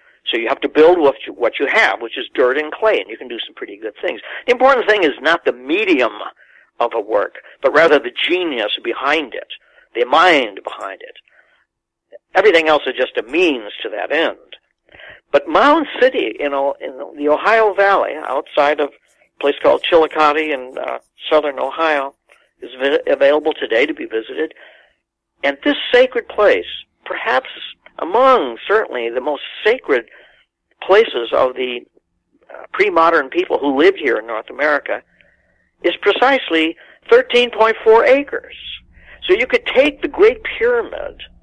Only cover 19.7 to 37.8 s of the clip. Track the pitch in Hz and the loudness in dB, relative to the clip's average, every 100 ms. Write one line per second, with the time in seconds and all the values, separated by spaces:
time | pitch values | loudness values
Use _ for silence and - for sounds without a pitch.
19.7 | - - 170 151 160 151 151 156 135 127 | 2 2 2 2 2 2 2 -2 -6 -8
20.7 | 135 135 123 - _ - 156 151 131 135 | -10 -8 -10 -14 _ 0 0 0 -4 -6
21.7 | 160 160 143 135 - _ _ _ _ - | -2 -2 -2 -4 -12 _ _ _ _ -20
22.7 | 127 139 151 - 135 139 151 151 - 120 | -4 0 0 0 2 4 4 0 -4 -2
23.7 | 113 156 - 117 113 - - 160 - - | 0 0 -4 -6 -8 -6 -8 -8 -10 -20
24.7 | _ _ _ _ _ _ _ 277 277 294 | _ _ _ _ _ _ _ -4 -2 -2
25.7 | 285 - 247 254 233 - - 202 98 - | -2 2 4 4 0 -6 0 2 2 -2
26.7 | - - _ - - 220 254 - - - | -14 -20 _ -12 -8 -4 -4 -4 -14 -18
27.7 | - _ - 160 226 262 240 139 110 - | -20 _ -10 -2 2 4 4 0 -6 -2
28.7 | 214 - 123 117 123 123 139 - - 208 | -2 -2 -4 -4 -4 -4 -6 -10 -4 -2
29.7 | 254 - 175 - - - _ _ _ _ | 0 0 -2 -2 -16 -20 _ _ _ _
30.7 | _ - 202 226 123 113 131 131 123 127 | _ 4 4 4 -2 -2 0 0 -2 -6
31.7 | 120 - _ _ _ _ _ _ - - | -8 -14 _ _ _ _ _ _ -20 -10
32.7 | - 202 170 165 165 131 170 185 - 143 | -2 0 4 4 2 0 -4 -2 -2 0
33.7 | 135 185 190 143 113 113 110 - 123 151 | 4 4 4 -2 -2 -4 -8 -8 -4 -2
34.7 | 143 - 107 - _ _ _ _ _ _ | 0 -4 -8 -10 _ _ _ _ _ _
35.7 | _ 175 170 202 - 254 269 - 160 160 | _ -4 0 -2 2 2 0 0 -2 -2
36.7 | - - _ - 240 254 240 240 208 220 | -4 -18 _ 2 2 4 0 0 0 0
37.7 | 220 | 2